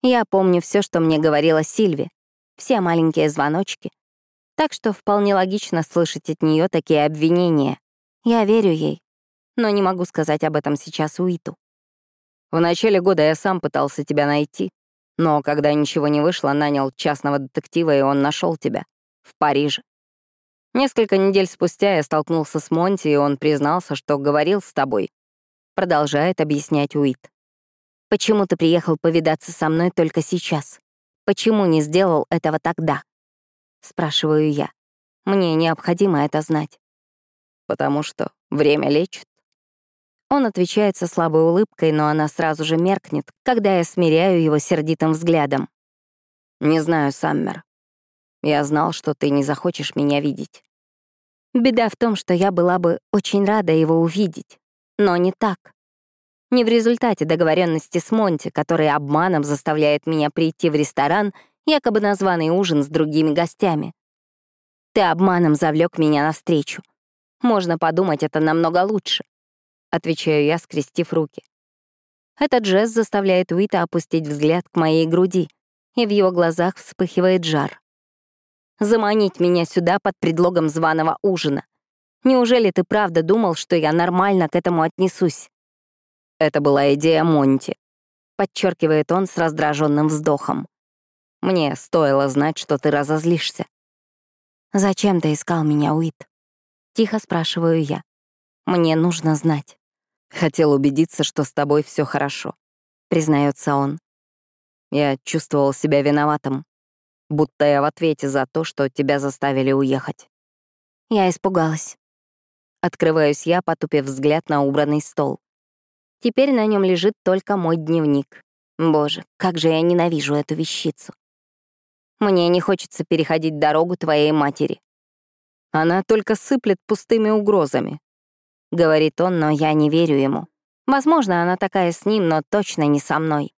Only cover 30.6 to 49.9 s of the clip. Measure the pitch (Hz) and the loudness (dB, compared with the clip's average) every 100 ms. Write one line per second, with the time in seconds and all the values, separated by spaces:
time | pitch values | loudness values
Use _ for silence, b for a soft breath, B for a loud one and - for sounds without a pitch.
30.6 | - - _ _ _ _ - 202 226 220 | -6 -18 _ _ _ _ -4 -2 0 2
31.6 | 185 160 151 170 190 156 - 165 160 156 | 2 2 2 2 2 2 0 -2 -2 -2
32.6 | 165 170 160 139 - _ _ _ _ _ | -4 -4 -2 -4 -6 _ _ _ _ _
33.6 | _ _ - - 160 - 156 151 156 147 | _ _ -14 -6 -4 -2 0 2 0 -2
34.6 | 147 _ _ _ _ _ - 196 175 160 | -6 _ _ _ _ _ -2 0 0 0
35.6 | 165 156 - 175 196 156 147 156 156 156 | 0 -2 -4 0 2 2 0 -2 -2 -4
36.6 | 151 _ _ _ _ _ _ _ _ _ | -4 _ _ _ _ _ _ _ _ _
37.6 | _ - 143 143 151 - - _ _ 143 | _ -4 -2 -2 -4 -8 -10 _ _ 0
38.6 | 147 147 139 147 180 - - _ _ _ | 2 2 2 0 -2 -8 -20 _ _ _
39.6 | _ _ _ _ _ _ _ 285 240 185 | _ _ _ _ _ _ _ 0 0 0
40.6 | 180 - 208 190 175 - 165 156 160 175 | 0 2 0 0 -6 -2 0 2 4 2
41.6 | 214 _ 160 151 151 151 151 - 165 156 | 0 _ 0 2 0 0 -2 -2 -2 -2
42.6 | 156 160 180 196 - 147 - _ - 240 | -2 0 0 0 -4 -8 -8 _ -2 0
43.6 | 202 185 165 - 170 160 190 180 160 151 | 2 2 0 0 2 4 4 4 2 0
44.6 | - 165 151 160 160 160 170 160 143 139 | 0 -2 0 0 0 0 2 2 2 -2
45.6 | - _ _ _ _ _ _ _ _ _ | -6 _ _ _ _ _ _ _ _ _
46.6 | 151 160 156 165 143 135 160 147 160 165 | 0 0 0 0 0 -2 -4 -2 -4 -8
47.6 | _ _ _ _ _ _ _ _ 151 147 | _ _ _ _ _ _ _ _ -2 -2
48.6 | 143 151 165 165 - 147 147 143 139 147 | 0 -2 -2 -4 -8 -4 0 0 0 -2
49.6 | 180 - 147 | -4 -6 -8